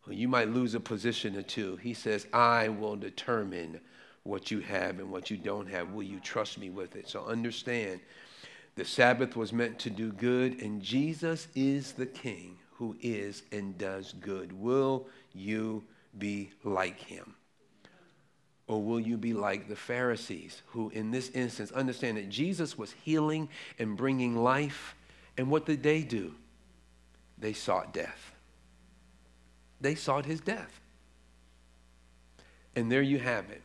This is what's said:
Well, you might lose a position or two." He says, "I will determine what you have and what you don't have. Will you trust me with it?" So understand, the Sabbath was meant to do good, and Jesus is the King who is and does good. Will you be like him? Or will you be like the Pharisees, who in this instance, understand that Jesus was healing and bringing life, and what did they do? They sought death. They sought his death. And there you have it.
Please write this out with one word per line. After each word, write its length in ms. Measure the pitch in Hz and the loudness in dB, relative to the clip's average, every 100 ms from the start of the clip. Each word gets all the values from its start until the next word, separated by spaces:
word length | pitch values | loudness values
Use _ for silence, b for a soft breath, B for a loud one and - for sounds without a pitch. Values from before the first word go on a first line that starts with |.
| - | -8
Well, 100 | 98 | -2
you 120 | 123 | 4
might 200 | 127 110 | 4 4
lose 260 | 120 123 | 2 2
a 60 | 113 | 0
position 560 | - 107 113 113 110 98 | -2 0 0 0 -2 -4
or 60 | |
two." 340 | 92 - 98 92 | -4 -4 -4 -4
He 160 | 117 | -6
says, 340 | 113 117 104 - | -4 0 0 2
"I 380 | 117 120 117 110 | 6 8 8 4
will 260 | 104 107 104 | 0 -2 -4
determine 840 | 98 - - 117 98 90 82 80 B B B B | -6 -6 0 0 0 -4 -6 -10 B B B B
what 280 | - 98 - | -6 -6 -2
you 100 | 110 | -4
have 380 | 101 98 92 95 | -2 0 0 -2
and 120 | 98 | -6
what 200 | 92 - | -8 -6
you 60 | 104 | -6
don't 320 | 101 104 95 | -4 -4 -4
have. 240 | 95 87 | -4 -4
Will 120 | 101 | -6
you 160 | 98 95 | -6 -8
trust 360 | - 117 107 - | -4 -2 -2 -4
me 140 | 98 | -10
with 260 | 95 92 98 | -8 -8 -10
it?" 100 | - | -10
So 200 | 101 - | -8 -4
understand, 760 | 113 117 113 - 120 104 90 B B B B B B B - | -2 -2 -4 -2 -2 -2 -6 B B B B B B B -8
the 80 | 92 | -4
Sabbath 500 | - 123 123 127 117 | 8 8 8 2 0
was 160 | 107 | -2
meant 260 | 117 117 110 | 0 0 0
to 100 | - | -6
do 200 | 101 113 | -4 -4
good, 520 | 98 120 127 127 127 | 0 2 4 2 0
and 180 | 107 104 | -6 -6
Jesus 680 | 95 123 151 156 165 165 - | 0 0 0 0 -2 -2 -4
is 380 | 135 135 139 135 | 2 2 2 -2
the 140 | - 127 | -6 -6
King 520 | - 127 92 90 90 - - | -6 -8 -8 -10 -16 -20 -8
who 200 | 117 113 | -8 -4
is 400 | 120 107 101 98 - | -2 -2 -4 -8 -8
and 240 | 104 98 90 | -6 -6 -4
does 380 | 98 95 95 | -4 -4 -8
good. 380 | 92 101 95 90 92 | -10 -6 -6 -6 -4
Will 480 | 110 131 135 135 131 B B | 2 4 6 2 -4 B B
you 500 | 92 98 110 110 110 104 B B 98 | -10 -4 -2 -2 -4 -8 B B -6
be 340 | 101 101 98 - | -4 -2 -6 -8
like 340 | 104 95 92 92 | -2 0 0 -4
him? 360 | - 92 - - _ _ _ b b b b b b b _ _ - | -14 -14 -16 -20 _ _ _ b b b b b b b _ _ -4
Or 120 | 110 | -2
will 200 | 104 117 | 0 0
you 180 | 113 117 | 0 0
be 160 | 117 | 0
like 340 | 110 101 98 95 | 2 2 0 -4
the 80 | 104 | -10
Pharisees, 840 | - 120 127 113 - 90 85 - - | -4 0 2 0 -4 -8 -10 -18 -10
who 200 | 120 107 | -4 -4
in 200 | 110 110 | -2 -2
this 200 | 127 127 | -2 -2
instance, 420 | 131 123 123 104 | -2 -2 -2 -4
understand 440 | 131 131 120 123 107 | 0 -2 0 -2 -2
that 140 | 98 | -4
Jesus 480 | 101 165 185 156 - | -2 0 0 -2 -4
was 140 | 104 - | -10 -8
healing 460 | - 156 151 156 147 B B B | 2 4 4 2 -2 B B B
and 180 | 110 101 | -2 2
bringing 400 | 131 131 123 117 | 2 4 4 6
life, 580 | 120 135 147 139 - - B B B - | 6 6 2 -2 -12 -16 B B B -2
and 140 | 131 | 4
what 160 | 156 156 | 4 4
did 160 | 147 | 4
they 200 | 151 156 | 6 4
do? 320 | 139 117 87 76 - - - - _ _ _ - - - | 4 -2 -2 -8 -20 -20 -20 -20 _ _ _ -20 -20 -8
They 160 | 107 | -6
sought 400 | 107 - 92 - | -4 2 2 2
death. 400 | - 82 - - - _ - - - - - - _ - - - _ _ - | -4 -6 -8 -18 -20 _ -20 -20 -20 -20 -20 -20 _ -20 -20 -20 _ _ -2
They 140 | 135 156 | 0 0
sought 280 | - 139 | 2 0
his 160 | 139 160 | 0 -4
death. 400 | - 220 165 - - - - _ - - - - - - - - - - - - b b b | -2 -4 -6 -16 -20 -20 -20 _ -20 -20 -20 -20 -20 -20 -20 -20 -20 -20 -20 -20 b b b
And 160 | 123 117 | 0 4
there 120 | 127 | 6
you 160 | 139 139 | 6 4
have 320 | 123 113 95 | 2 0 -2
it. 120 | 104 | -14